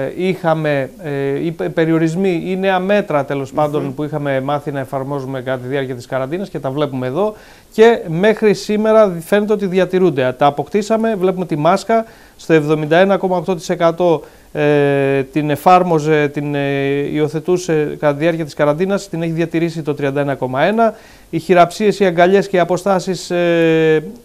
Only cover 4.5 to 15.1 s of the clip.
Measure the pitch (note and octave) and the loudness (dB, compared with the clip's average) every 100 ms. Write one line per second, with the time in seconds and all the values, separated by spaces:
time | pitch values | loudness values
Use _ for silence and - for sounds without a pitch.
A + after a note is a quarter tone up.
4.5 | D3 D3+ C#3 B2+ C3+ C3+ C#3+ C3 C3 B2+ | -4 -4 -8 -6 -6 -6 -6 -6 -8 -6
5.5 | C3 B2 C#3 C3 B2 - C3 C3 D#3+ D3 | -6 -4 -6 -6 -8 -6 -6 -4 -6 -8
6.5 | D#3 C#3 C#3 C#3+ B2+ B2+ D3 G#3+ G#3+ - | -8 -6 -4 -4 -4 -4 -2 -4 -6 -20
7.5 | - _ - A3+ A3+ F3 D#3+ G#3+ G#3+ G#3+ | -20 _ 4 6 4 -2 0 2 2 2
8.5 | F#3+ - G#3 A3 A3 G3+ E3+ - G#3 G#3 | 0 -2 0 4 4 4 0 -2 0 0
9.5 | G#3 G3 F#3 F3+ F#3 F#3 C3+ B2+ B2+ C#3+ | -2 0 0 0 2 2 2 -2 2 0
10.5 | C#3 C3+ G3+ G#3 A3 A3+ G3+ F#3 F3+ E3+ | 0 -2 -2 0 0 0 0 -2 -2 -4
11.5 | D3+ D#3+ F#3+ - A3+ A3+ - - - - | 0 2 2 2 -2 -2 -12 -20 -8 2
12.5 | D#3+ D3 D#3 D3+ E3 G3 F#3+ F#3+ F3+ D#3+ | 2 2 0 2 4 4 2 0 -2 -2
13.5 | E3+ - F3+ E3+ E3+ F3 D3+ - - - | -4 -4 0 0 2 2 0 -4 -20 -10
14.5 | D3+ D3 D3 C#3+ C#3 C#3 | -2 2 4 2 2 2